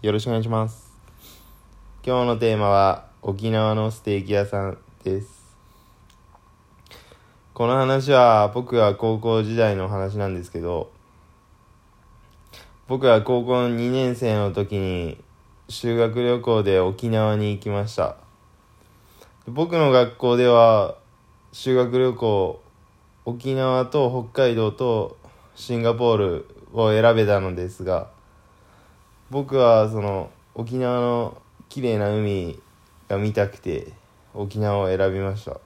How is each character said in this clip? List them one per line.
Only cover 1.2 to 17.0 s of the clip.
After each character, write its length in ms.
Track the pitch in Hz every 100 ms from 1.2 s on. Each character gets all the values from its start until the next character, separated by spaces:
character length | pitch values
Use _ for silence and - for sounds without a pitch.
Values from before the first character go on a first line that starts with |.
| - - - - _ - - - -
今 180 | 127
日 20 | 123
の 100 | 113
テ 200 | 117 107
ー 20 |
マ 100 | 104
は、 380 | 98 98 - - _
沖 280 | - 98 113
縄 260 | 110 107 107
の 160 | 110
ス 100 | 110
テ 180 | - 101
ー 60 | 95
キ 80 |
屋 120 | 104 101
さ 260 | 101 98
ん 60 | 92 _ - -
で 160 | 95
す。 340 | 104 - _ _ _ _ _ _ _ _ _ - _ _ _ _ _ - - - _ _ _
こ 140 | - 120
の 100 | 131
話 340 | 131 135 135
は、 380 | 135 123 110 104
僕 260 | 113 123 123
が 180 | 107 98
高 240 | 113 110
校 220 | 113 113
時 140 | 110 113
代 220 | 110 98
の 100 | 92
話 300 | 101 95 104
な 100 | 101
ん 80 | 90
で 80 |
す 80 | 85
け 80 | 85
ど、 320 | 82 85 - _ _ _ _ _ _ _ _ _ _ _ _ - _ _ _ - - - _
僕 160 | 127 131
は 160 | 113
高 240 | 113 123 120
校 240 | 127 123
二 200 | 117 120
年 280 | 127 127 120
生 180 | 120 107
の 160 | 101
時 240 | 92 101 101
に、 420 | 95 90 85 - - _ _ _ _
修 260 | - 120 117
学 260 | 113 110
旅 200 | 120 120
行 220 | 120 113
で 180 | 101 95
沖 260 | 92 101